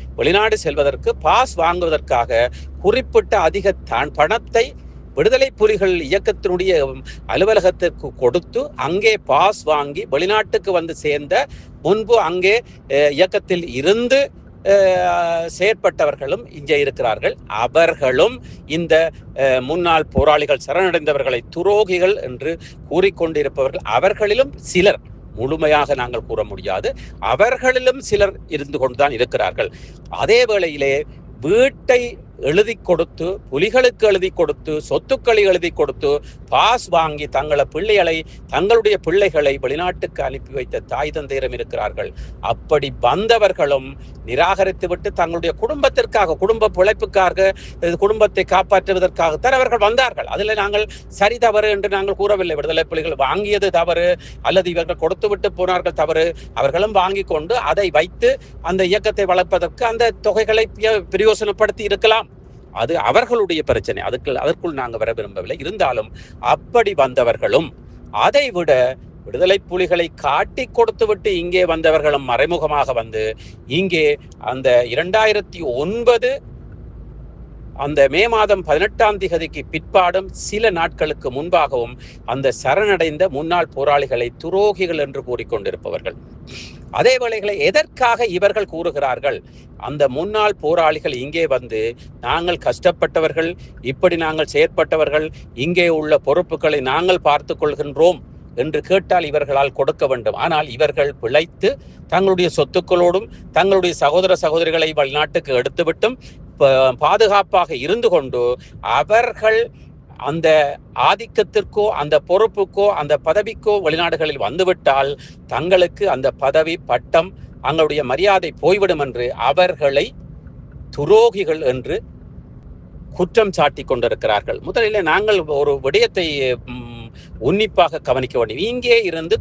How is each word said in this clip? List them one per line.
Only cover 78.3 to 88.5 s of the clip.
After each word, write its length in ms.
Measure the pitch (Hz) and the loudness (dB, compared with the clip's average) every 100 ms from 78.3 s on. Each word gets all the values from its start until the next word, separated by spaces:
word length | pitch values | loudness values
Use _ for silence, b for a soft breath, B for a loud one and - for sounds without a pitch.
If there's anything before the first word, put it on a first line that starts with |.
| 226 214 196 | 4 2 2
பதினெட்டாம் 560 | 165 151 202 - 220 202 | 2 0 0 2 2 2
திகதிக்கு 440 | 185 165 160 151 - | -2 -4 -4 -10 -10
பிற்பாடும் 580 | 160 - 202 180 180 196 | -10 0 2 2 0 -6
சில 400 | - - 208 220 | -12 -8 0 0
நாட்களுக்கு 600 | 175 170 - 156 151 151 | 0 -4 -2 -4 -4 -6
முன்பாகவும் 680 | 135 170 175 147 131 117 127 B B | -6 0 2 2 -2 -4 -8 B B
அந்த 280 | - 127 135 117 | -8 -2 -2 -2
சரணடைந்த 640 | 131 156 208 185 165 151 185 | -2 0 2 0 0 0 -2
முன்னாள் 400 | 131 160 175 165 | -2 -2 -2 -2
போராளிகளை 540 | 139 143 143 135 123 120 120 | -2 0 2 0 -2 -4 -8
துரோகிகள் 540 | 160 185 208 196 180 160 | -6 0 0 0 -4 -2
என்று 240 | 143 135 | -4 -6
கூறிக்கொண்டிருப்பவர்கள். 920 | 123 120 113 110 98 90 98 87 92 - - - - B B B - | -8 -8 -6 -6 -6 -8 -8 -8 -8 -12 -18 -20 -18 B B B -8
அதே 280 | 107 196 262 | 2 2 2
வேளைகளை 400 | 240 220 202 202 | 0 -4 -4 -2
எதற்காக 680 | 151 285 311 - 247 226 233 | 0 2 0 0 2 2 0
இவர்கள் 400 | 175 202 | 2 2